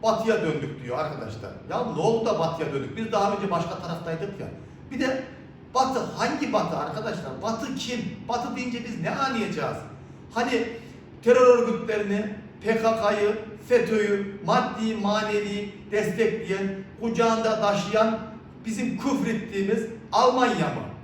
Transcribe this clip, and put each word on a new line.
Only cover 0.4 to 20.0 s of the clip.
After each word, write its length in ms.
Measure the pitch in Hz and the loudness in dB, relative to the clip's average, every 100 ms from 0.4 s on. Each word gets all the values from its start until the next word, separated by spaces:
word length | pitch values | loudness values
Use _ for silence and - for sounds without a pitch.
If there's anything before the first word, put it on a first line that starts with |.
döndük." 420 | 160 147 131 117 | 2 -2 -4 -8
diyor 140 | 120 123 | -6 -4
arkadaşlar. 540 | 151 143 113 101 98 - - | -4 -4 -8 -10 -12 -14 -6
Ya 80 | 202 240 160 | -4 -2 0
ne 60 | |
oldu 240 | 196 226 226 | 2 2 2
da 140 | 196 | 2
batıya 340 | 165 156 143 | 0 0 -4
döndük? 240 | 139 131 - | -4 -6 -6
Biz 140 | 220 | -2
daha 260 | 214 202 202 | 2 2 0
önce 140 | 196 | 0
başka 280 | 175 165 - | -2 -2 -6
taraftaydık 600 | 170 165 165 165 202 - | -8 -8 -6 -6 -6 -8
ya. 80 | - - - - - | -12 -12 -16 -18 -12
Bir 80 | 262 | -2
de 240 | 262 262 - - - - - 254 | 0 0 -4 -14 -18 -20 -4 2
batı, 240 | 262 254 | 2 2
hangi 540 | 202 - 220 302 285 | -2 -2 -2 0 0
batı 240 | 214 170 151 | 0 0 -2
arkadaşlar? 640 | 143 - 220 170 139 127 | -4 -4 -4 -6 -8 -6
Batı 320 | 208 226 277 269 | -4 -4 -4 -6
kim? 240 | - 247 - - - | -4 -4 -4 -8 -4
Batı 260 | 240 - 220 | -2 -2 -4
deyince 300 | 247 233 - | -4 -6 -6
biz 160 | 170 | -4
ne 80 | 190 | -2
anlayacağız? 680 | - 269 233 196 160 139 147 - - - - - | 0 0 0 -2 -2 -4 -4 -10 -16 -18 -18 -8
Hani 340 | 226 269 233 233 - - - - - | -2 0 0 -2 -6 -14 -18 -18 -2
terör 340 | 226 254 247 240 | 6 8 10 8
örgütlerini, 800 | 226 202 - 208 202 202 214 - - - | 6 0 -2 -2 0 -2 -2 -8 -12 -8
P 200 | 208 220 | 0 2
K 200 | 226 220 | 4 4
K'yı, 360 | 208 202 208 220 - - - | 2 4 2 0 -6 -14 4
fetö'yü 680 | 247 - 220 208 202 196 - 165 | 4 6 2 4 0 -2 -6 2
maddi 500 | 240 226 214 220 214 | 2 2 -2 -2 0
manevi 760 | 202 214 208 208 202 202 208 - - | 0 0 2 0 0 -4 -6 -10 -4
destekleyen, 840 | 202 - - 220 - 170 196 196 - - - | 0 0 2 2 2 -2 -2 -2 -4 -10 -6
kucağında 600 | 226 - 226 226 220 214 | -4 2 4 4 2 2
taşıyan 580 | 202 196 - 214 226 220 - - - - - | 2 2 2 4 4 2 -6 -14 -16 -12 -8
bizim 340 | 220 262 - | -4 -4 -2
küfrettiğimiz 840 | 277 - 233 220 - 196 196 226 - - | 0 0 0 -2 -2 -2 0 0 0 -10